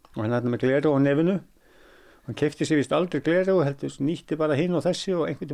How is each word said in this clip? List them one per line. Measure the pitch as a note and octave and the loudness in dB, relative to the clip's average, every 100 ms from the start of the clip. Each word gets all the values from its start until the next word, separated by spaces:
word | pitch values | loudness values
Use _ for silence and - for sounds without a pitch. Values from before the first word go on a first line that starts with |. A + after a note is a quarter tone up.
| _ | _
og | - | -6
hann | G#2+ A#2+ | -2 0
er | A#2+ | -2
með | A#2+ B2+ | 0 2
gleraugu | C#3 D3+ | 2 2
á | C#3 C#3 | 4 4
nefinu. | C#3+ E3+ F#3+ - _ _ - - - - - - | 4 2 0 -6 _ _ -20 -20 -20 -20 -16 -12
Hann | G#2+ | -2
keypti | D3 - C#3+ | -2 -2 0
sér | D#3 | 2
víst | B2+ | 2
aldrei | D3 F3+ D3 D#3 | 0 0 -2 0
gleraugu, | F3 F#3 F#3 C#3+ | 2 2 2 2
heldur | C#3 C#3 - | -2 -10 -4
nýtti | C#3 F3 - D3+ | -4 -4 -6 -4
bara | D#3 D3+ | 0 0
hinn | F3+ E3+ | 0 0
og | F3 | -2
þessi | F3 - F3 | -2 -2 -2
og | D#3+ | -2
einhvern | C#3 D3+ | -4 -8